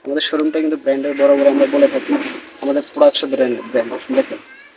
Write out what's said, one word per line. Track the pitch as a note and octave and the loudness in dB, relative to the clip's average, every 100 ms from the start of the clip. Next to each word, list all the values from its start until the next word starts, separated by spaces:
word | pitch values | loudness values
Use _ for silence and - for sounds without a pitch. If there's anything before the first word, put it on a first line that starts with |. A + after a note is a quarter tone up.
| C3+ | -8
আমাদের | D3 - | -4 -2
শোরুমটা | D3+ D#3 D#3+ | -2 -2 -2
কিন্তু | D#3 D3+ | -2 -2
ব্র্যান্ডের, | C3+ C3+ C#3+ C#3 | -2 -2 -2 2
বড় | C#3 C#3+ | 2 4
বড় | C#3 | 4
আমরা | - C3+ C#4+ | 4 2 4
বলে | C#4 | 2
থাকি, | C4+ - C#4+ - - - - | 2 -2 -4 -4 -12 -18 -8
আমাদের | C#3 - - | -4 -4 -6
প্রোডাক্টস | D3 D3 - C#3 | 2 4 4 -2
ব্র্যান্ড, | C3+ B2+ A#2 A2+ | 0 0 -2 -4
ব্র্যান্ড। | B2+ A#2 - - C4 | -4 -2 -8 -2 -2
দেখেন, | - - - - - | -2 -8 -16 -20 -20